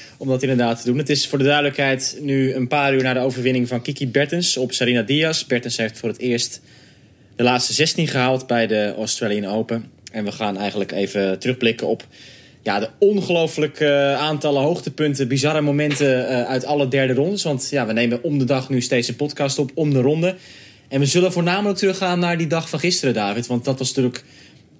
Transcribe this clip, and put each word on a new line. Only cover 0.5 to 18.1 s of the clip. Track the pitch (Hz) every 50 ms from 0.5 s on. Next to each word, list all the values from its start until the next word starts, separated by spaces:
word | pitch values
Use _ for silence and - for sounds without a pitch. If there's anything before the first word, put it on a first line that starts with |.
| 131 120 120 117 117 117
te | - 123
doen. | 123 147
Het | 147 143
is | 147 139 -
voor | - - 139
de | 135
duidelijkheid | 143 147 147 147 139 - - 139 135 135 131 - - - -
nu | 147 139 135 135 131 131 -
een | 131 123 120
paar | 151 147 139 139 135
uur | 131
na | 131 131
de | 127 127
overwinning | 127 135 123 127 120 127 127 127 120 120
van | 127 117
Kiki | - - 139 - 139 120
Bertens | 104 139 147 147 165 175 175 - -
op | 127 127 117
Serena | - - 127 120 123 120
Diaz. | 107 117 143 151 160 160 156 - -
Bertens | - 127 117 - 120 -
heeft | - 113 107 110 -
voor | - 110
het | 104 -
eerst | 123 127 120 117 - - - - - - - - - - - - - - - _ - - -
de | -
laatste | 120 123 127 120 - -
zestien | 117 127 156 160 - 180 160 139
gehaald | 139 131 127 131 131 127 131
bij | - 127 117 113
de | 107 110 107 104 101 -
Australian | 107 110 107 - - 123 104 104 104 101 95
Open. | 104 110 113 - 117 117 110 - - - - -
En | - 110 104
we | 101
gaan | - - 110 107 101 95
eigenlijk | 104 98 95 104 98 -
even | - 98 98 95 - 101 98 95 95 92
terugblikken | - 123 123 - 123 113 113 - -
op, | - 113 - - - - - - - - - - - - -
ja, | - 110 101 104
de | 110 - - -
ongelooflijke, | 202 202 208 196 147 131 175 165 165 156 - 156 156 143 - - 151
eh, | 147 143 143 139 139 139
aantallen | 139 147 156 151 143 151 147 143 135
hoogtepunten, | 135 156 170 165 - 151 - - 156 147 139 135 135 117
bizarre | 139 131 143 151 156 156
momenten, | 147 147 143 147 151 147 143 139 143 135 131 127 123 117
eh, | 131 123 117
uit | 123 131 127 123
alle | - 147 147 139 127
derde | 139 135 131 127 123
rondes. | 131 147 180 208 196
Want | - 160 139 127 - -
ja, | 143 139 117
we | 107
nemen | 110 117 120 117